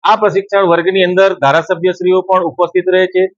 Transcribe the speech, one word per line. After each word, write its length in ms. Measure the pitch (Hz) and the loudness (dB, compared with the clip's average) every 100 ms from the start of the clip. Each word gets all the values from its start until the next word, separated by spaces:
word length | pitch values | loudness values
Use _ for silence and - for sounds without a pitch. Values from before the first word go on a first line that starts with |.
આ 120 | 175 214 | 0 0
પ્રશિક્ષણ 520 | 208 175 196 202 190 | 0 -2 -2 -2 2
વર્ગની 360 | 170 170 190 | 0 0 -2
અંદર 260 | 180 180 196 | 0 2 2
ધારાસભ્યશ્રીઓ 840 | 185 139 151 160 180 180 175 180 185 | 2 0 0 -2 -2 -2 -2 0 0
પણ 200 | 185 185 | 0 -2
ઉપસ્થિત 460 | 170 131 170 - 180 | -2 -4 -2 -2 -2
રહે 140 | 185 185 | 0 0
છે. 160 | 185 190 | -2 -4